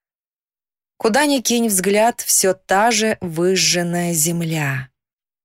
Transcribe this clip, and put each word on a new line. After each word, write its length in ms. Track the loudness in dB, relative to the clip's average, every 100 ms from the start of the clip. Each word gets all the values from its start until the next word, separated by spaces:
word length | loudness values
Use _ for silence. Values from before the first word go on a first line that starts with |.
| _ _ _ _ _ _ _ _ _ _
Куда 280 | 0 2 2
ни 120 | 0
кинь 280 | 0 0 0
взгляд, 520 | 0 0 2 2 0
всё 340 | -2 0 0
та 360 | -2 0 2 2
же 280 | 2 0 -2
выжженная 920 | -6 -2 0 2 0 0 -2 -2 -2
земля, 760 | -2 -2 -2 -4 -4 -4 -6 -10 _ _ _ _ _